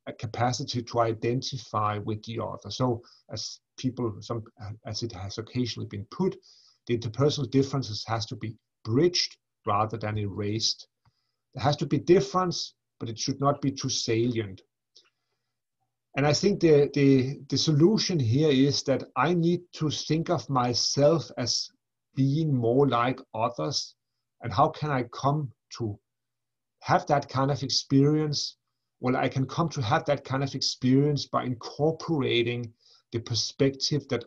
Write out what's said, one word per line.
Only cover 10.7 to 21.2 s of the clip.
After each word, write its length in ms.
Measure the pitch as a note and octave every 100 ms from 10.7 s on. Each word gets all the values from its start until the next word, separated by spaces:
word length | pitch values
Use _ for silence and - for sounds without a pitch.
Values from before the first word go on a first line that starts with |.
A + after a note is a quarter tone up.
| - - _ _ _ _ _ _
There 80 | C3+
has 140 | C#3 C#3+
to 100 | C#3+
be 120 | D3
difference, 760 | - F#3 F#3+ F3+ F#3 - - - _ -
but 100 | A#2
it 100 | A2
should 220 | - C3+
not 200 | C#3 C#3
be 100 | C#3
too 180 | - C3+
salient. 720 | - - A2+ A#2+ A2+ G2+ F#2+ _ _ _ _ _ _ _ _ _ _ _ _ _ _ _ -
And 100 | D3
I 60 |
think 280 | D3 G3+ G3
the, 300 | E3 D3 C#3+
the, 460 | C#3+ C#3 C3+ B2 - -
the 100 | C#3
solution 600 | - D3 E3+ A3 - F3
here 320 | A#2+ B2+ D#3
is 320 | C3 C#3 C#3
that 200 | - B2+ - -
I 180 | C#3+
need 260 | F3 E3 F3 -
to 160 | - D#3
think 380 | - - D#3 E3
of 200 | D#3+ -
myself 800 | C3+ B2 A#2+ - - C#3+ E3